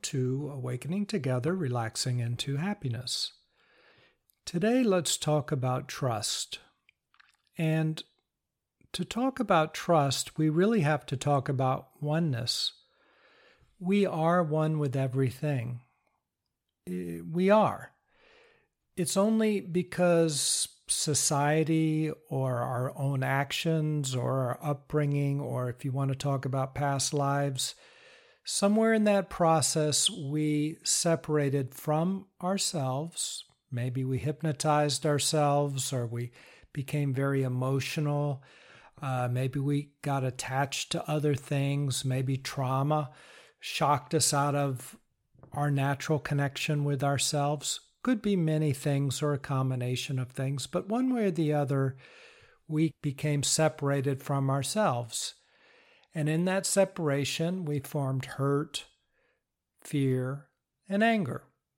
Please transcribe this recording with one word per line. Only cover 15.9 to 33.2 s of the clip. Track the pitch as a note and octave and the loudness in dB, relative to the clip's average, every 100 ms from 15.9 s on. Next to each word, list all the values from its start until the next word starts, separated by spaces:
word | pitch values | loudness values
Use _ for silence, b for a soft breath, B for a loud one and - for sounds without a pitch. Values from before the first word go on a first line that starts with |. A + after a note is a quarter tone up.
| _ _ _ _ _ _ _ _ _ F3+ | _ _ _ _ _ _ _ _ _ -10
I-, | F3+ F3 E3+ | -8 -8 -8
we | E3+ E3+ F#3+ | -6 2 6
are. | G#3+ D#3+ - - _ _ b b b b b b _ _ - | 6 6 0 -10 _ _ b b b b b b _ _ -6
It's | F3 F#3+ | -2 2
only | G#3+ A3 G#3+ G3+ | 4 4 2 0
because | F#3 F3 F3 - F3 E3+ E3 C#3+ - - - _ - | -2 -2 -2 2 4 6 4 2 0 0 -4 _ -6
society | - - C#3 - C#3+ D3 D#3 D#3 D#3+ D#3+ D#3 D#3 - - | -4 0 2 2 2 2 2 2 2 2 2 -2 -4 -6
or | C3+ C3 A#2+ | -2 -2 -2
our | B2+ B2 C3 - | -2 -2 -4 -2
own | C#3 C3+ | -2 0
actions | C3 C3+ C#3 - E3+ D#3+ D3+ D3+ C3 | 0 0 0 -2 0 2 2 0 -2
or | B2+ B2+ C3+ | -2 0 0
our | B2 B2 | -2 -2
upbringing, | D3+ C#3 - D3+ D3 C#3+ C#3+ C#3 | -4 -6 -2 0 2 2 0 -2
or | B2+ B2 B2 | -2 -4 -4
if | A#2 | -4
you | C#3 | -4
want | C3+ C3+ | -2 -2
to | C3+ | -2
talk | C#3+ C3+ | -2 -2
about | C3+ C3+ C3 C3 | -2 -2 -4 -2
past | C#3+ C#3 - | 0 0 0
lives, | D3 C#3 C#3+ C#3+ B2+ - - B B B B B B | 0 0 0 -2 -2 -6 -8 B B B B B B
somewhere | - - G3+ G#3+ A3+ | -6 0 4 4 4
in | A3 | 4
that | G#3 G3+ F#3 | 4 4 0
process | - E3 D#3+ - D#3+ D3+ C#3 - | 2 4 6 4 2 2 2 0
we | G3+ C#3 D3+ D3+ D3+ D3+ - | -2 -4 -2 0 0 -2 -4
separated | - - E3+ D#3+ - D3+ C#3 C#3 C3 | -2 0 2 2 2 0 2 0 -2
from | - D#3 D#3 F3 F#3+ - - | -6 0 2 2 -2 -8 -6
ourselves. | F3+ G3 - E3 C3 C3 E3 - | -2 -2 -2 -2 -2 -2 -4 -6